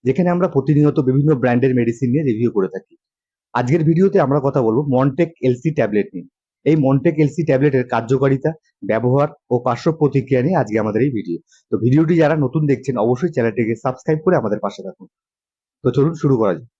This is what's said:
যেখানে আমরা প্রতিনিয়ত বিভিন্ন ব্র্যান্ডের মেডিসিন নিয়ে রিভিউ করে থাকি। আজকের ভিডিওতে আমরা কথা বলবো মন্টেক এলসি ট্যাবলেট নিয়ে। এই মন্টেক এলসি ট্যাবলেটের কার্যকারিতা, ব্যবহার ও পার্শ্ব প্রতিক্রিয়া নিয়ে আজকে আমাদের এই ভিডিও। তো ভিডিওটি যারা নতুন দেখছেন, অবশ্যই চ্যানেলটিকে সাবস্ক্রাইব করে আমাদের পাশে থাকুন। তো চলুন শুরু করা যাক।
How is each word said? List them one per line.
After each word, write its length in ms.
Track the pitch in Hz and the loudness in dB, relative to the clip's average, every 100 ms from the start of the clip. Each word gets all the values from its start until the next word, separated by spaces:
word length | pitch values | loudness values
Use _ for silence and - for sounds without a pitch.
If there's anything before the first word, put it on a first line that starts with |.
| 123 | -2
যেখানে 240 | 135 175 | 0 0
আমরা 180 | 175 180 | 0 0
প্রতিনিয়ত 500 | 139 135 147 147 147 | 0 2 2 2 2
বিভিন্ন 300 | 131 131 147 139 | 0 2 2 0
ব্র্যান্ডের 380 | 123 120 131 123 | 2 2 2 2
মেডিসিন 340 | 117 117 127 | 0 -2 -2
নিয়ে 180 | 135 143 | 0 -2
রিভিউ 220 | 107 120 | 0 0
করে 180 | 107 92 | 0 -4
থাকি। 240 | 95 _ _ _ _ _ _ _ | -6 _ _ _ _ _ _ _
আজকের 280 | 120 123 170 | -4 0 0
ভিডিওতে 340 | 156 165 190 190 | 2 2 2 2
আমরা 200 | 135 147 | 2 0
কথা 200 | 135 135 | 0 0
বলবো 200 | 113 110 147 | 0 0 0
মন্টেক 420 | 127 139 139 165 - | 0 0 0 -4 0
এলসি 280 | 131 123 160 | -2 0 -2
ট্যাবলেট 360 | 151 110 104 98 | -2 0 0 -4
নিয়ে। 180 | 90 87 _ _ _ 135 | -10 -16 _ _ _ 0
এই 120 | 160 | 2
মন্টেক 380 | 135 135 170 156 | 2 2 0 0
এলসি 240 | 147 147 | -2 -2
ট্যাবলেটের 400 | 151 131 147 131 123 | -2 2 2 0 -2
কার্যকারিতা, 640 | 117 113 131 135 135 151 160 _ _ | -4 -2 0 2 0 -2 -6 _ _
ব্যবহার 440 | 98 110 123 135 147 - _ | -4 0 2 2 0 -4 _
ও 60 | 123 | -2
পার্শ্ব 320 | 123 120 170 160 | -2 -2 -2 0
প্রতিক্রিয়া 440 | 147 135 107 131 | 0 0 0 0
নিয়ে 160 | 135 180 | 2 0
আজকে 180 | 107 110 | 0 -2
আমাদের 220 | 107 107 | -2 0
এই 100 | 143 | -2
ভিডিও। 260 | 113 - - _ _ _ | -2 -8 -10 _ _ _
তো 40 | - | -2
ভিডিওটি 360 | 117 143 160 170 | 2 2 2 2
যারা 200 | 151 156 | 2 2
নতুন 240 | 131 160 151 | -2 -2 0
দেখছেন, 300 | 135 - 123 | -2 -2 -2
অবশ্যই 360 | 110 123 - | 0 0 -2
চ্যানেলটিকে 420 | - 113 110 110 113 | -2 -2 -2 -4 -2
সাবস্ক্রাইব 440 | 131 127 - 156 | -6 -6 -4 -2
করে 140 | 170 170 | 0 0
আমাদের 220 | 113 104 | -2 -4
পাশে 200 | 101 - | -6 -8
থাকুন। 240 | - - 190 _ _ _ _ _ _ _ | -16 -18 -20 _ _ _ _ _ _ _
তো 40 | 127 | -4
চলুন 220 | 127 143 160 | 0 -2 0
শুরু 200 | 151 131 | -2 2
করা 160 | 107 | 0
যাক। 140 | 85 120 | -2 -10